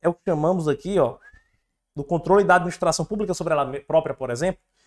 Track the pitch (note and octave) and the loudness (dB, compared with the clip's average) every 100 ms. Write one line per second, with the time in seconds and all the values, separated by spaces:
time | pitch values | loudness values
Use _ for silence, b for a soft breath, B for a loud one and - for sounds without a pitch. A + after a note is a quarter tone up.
0 | E3 E3+ - D#3+ D#3 F#3+ D#3 C#3+ F3 G3 | -2 -2 -4 0 0 0 -2 -4 -2 0
1 | B2+ - b b b b _ _ _ - | 0 -2 b b b b _ _ _ -12
2 | C#3+ E3+ D#3+ G3 F#3 F3+ F3 - F3 D#3+ | -4 -4 2 2 6 4 2 -2 -2 -2
3 | D#3+ G#3 G3+ F3 E3+ D3+ C3+ C#3 - D#3+ | -4 -4 -4 -4 -2 -2 -2 -6 0 0
4 | D#3 C#3 B2+ A#2+ F3 F3+ _ _ | 2 -6 -6 -2 -4 -4 _ _